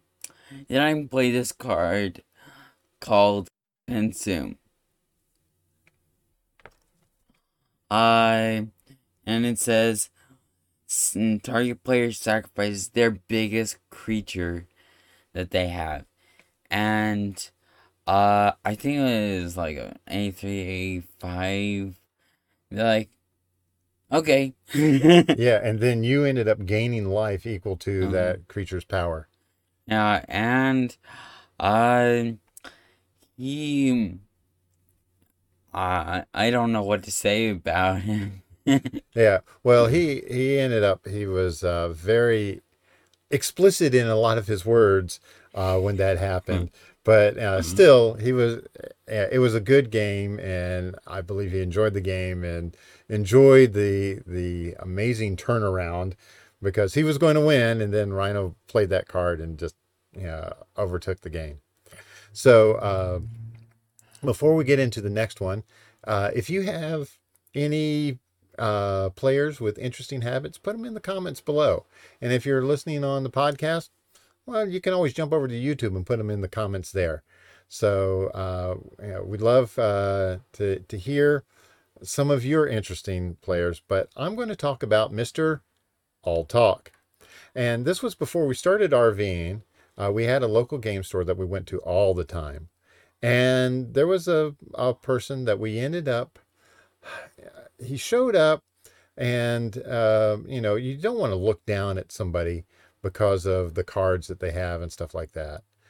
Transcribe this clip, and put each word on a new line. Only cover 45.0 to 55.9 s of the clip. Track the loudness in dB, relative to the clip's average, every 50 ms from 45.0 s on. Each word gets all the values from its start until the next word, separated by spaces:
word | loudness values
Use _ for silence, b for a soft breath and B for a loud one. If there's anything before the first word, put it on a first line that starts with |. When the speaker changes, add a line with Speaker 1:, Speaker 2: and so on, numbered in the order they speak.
| 2 -2 -10 -14 b b b b b b b
Speaker 2:
uh, | -4 -2 0 0 2
when | 0 0 0 0
that | 0 0 0 0
happened. | 0 -2 -2 -4 -4 -4 -4 -4 -4 -6
Speaker 1:
Hmm. | b b b b b b _
Speaker 2:
But, | 6 6 8 8 6 4 0
uh, | -2 -2 0 0
Speaker 1:
Mm-hmm. | -2
Speaker 2:
still, | -2 4 8 10 10 10 10 8 6 2
he | -2 -2 -2
was, | 2 2 2 0 0 -4 -10 -16 _ -18 -18 -18 -18 _ _ -8
uh, | -4 -2 -2 0
it | 2 2
was | 2 2 2
a | 0
good | 2 4 4 4 4 4
game, | 0 -2 0 0 -2 -2 -4 -4 -6 -8
and | -6 -6 -6 -4 -4 -4 -4 -4 -6 -6 -10 -12 -16 -14
I | -12 -12
believe | -8 -6 -6 -6 -4 -4
he | -2 -4
enjoyed | -4 -2 0 0 0 0 0
the | -2
game | -4 -4 -4 -4 -4 -4 -6 -6 -6
and | -6 -6 -6 -8 -10 -12 b b b b b b _
enjoyed | -4 -4 -2 4 6 8 10 10 10 10 8 6 4
the, | 0 0 0 0 0 -2 -4 -6 -8 -10 -10
the | -8 -6 -6 -6 -6 -6 -8 -8 -10 -10
amazing | -10 -8 -6 -4 -2 -2 -2 -2 -2 -4 -4 -6
turnaround | -4 -2 -2 0 0 -2 -2 -2 -4 -4